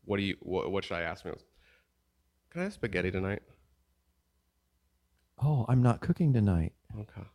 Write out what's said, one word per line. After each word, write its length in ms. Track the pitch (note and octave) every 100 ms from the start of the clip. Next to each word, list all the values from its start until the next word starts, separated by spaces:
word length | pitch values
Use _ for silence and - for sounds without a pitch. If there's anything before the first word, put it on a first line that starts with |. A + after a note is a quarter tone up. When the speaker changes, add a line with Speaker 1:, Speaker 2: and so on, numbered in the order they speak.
Speaker 1:
What 140 | - G2+
do 40 |
you, 140 | G2 -
wha-, 280 | - F#2 -
what 160 | F#2+
should 120 | - F2
I 60 |
ask 220 | E2 E2+
him?" 60 | F2+
I 40 |
was, 100 | - _ _ _ _ _ _ _ _ _ _ _
"Can 100 | E3+
I 40 |
have 80 | F#3+
spaghetti 380 | G#3 A#2 F#2+ F2+
tonight?" 320 | F#2 F#2+ G2+ - _ _ _ _ _ _ _ _ _ _ _ _ _ _ _ _ _ _ -
Speaker 2:
"Oh, 240 | C#3 D3 A2+
I'm 140 | B2+
not 180 | B2 A#2
cooking 320 | - E3+ E3
tonight." 400 | A#2+ G2+ F2 D#2+ _ _ G#2+
Speaker 1:
Okay. 280 | G#2 - -